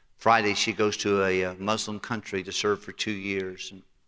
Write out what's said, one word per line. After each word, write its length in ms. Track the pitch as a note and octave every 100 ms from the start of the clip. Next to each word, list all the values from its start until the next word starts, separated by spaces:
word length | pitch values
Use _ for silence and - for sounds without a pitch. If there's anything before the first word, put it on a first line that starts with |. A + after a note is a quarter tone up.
| _ _
Friday 360 | A2 A2+ G#2
she 180 | G2 -
goes 240 | G2 G#2+ G2+
to 260 | G#2 G2+
a, 220 | F#2+ F#2 F#2
uh, 100 | F#2
Muslim 420 | G2 A2 - G#2+
country 440 | - A2+ - G2
to 80 | F#2
serve 300 | F#2 G#2 G2
for 100 | -
two 200 | - -
years. 600 | G2+ G2 G2 F#2+ F#2 -
And 100 | F#2+ - _